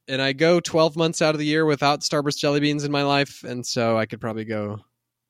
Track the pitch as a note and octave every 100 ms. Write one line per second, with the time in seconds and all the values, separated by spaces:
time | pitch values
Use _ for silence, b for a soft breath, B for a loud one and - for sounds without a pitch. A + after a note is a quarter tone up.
0 | - C3 C3+ C3+ D#3+ F3 - E3 D#3+ D#3
1 | E3 - D#3 D#3 D3+ D3+ D#3 C#3+ C#3+ D3
2 | - D#3 C#3+ D3 D3+ D3 D3 D3 C#3+ C#3+
3 | C#3+ C#3+ C#3 - - B2 A#2+ - A#2 A2+
4 | A2 A2+ A#2 A2 A2 G#2+ G#2 G#2+ - _
5 | _ _ _